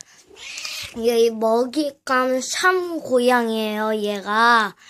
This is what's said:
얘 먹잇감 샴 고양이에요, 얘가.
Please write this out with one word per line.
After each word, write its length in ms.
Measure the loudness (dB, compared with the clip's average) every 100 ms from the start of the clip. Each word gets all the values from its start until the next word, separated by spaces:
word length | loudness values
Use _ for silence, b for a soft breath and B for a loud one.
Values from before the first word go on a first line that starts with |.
| B B B B B B B B B -4
얘 280 | 0 4 2
먹잇감 1120 | 2 0 2 0 -2 -4 -6 -2 0 0 -2
샴 600 | -4 0 2 2 -2 -6
고양이에요, 960 | 0 2 4 2 2 -2 -4 -4 -2 -2
얘가. 800 | -4 -6 -4 2 4 4 2 -6 B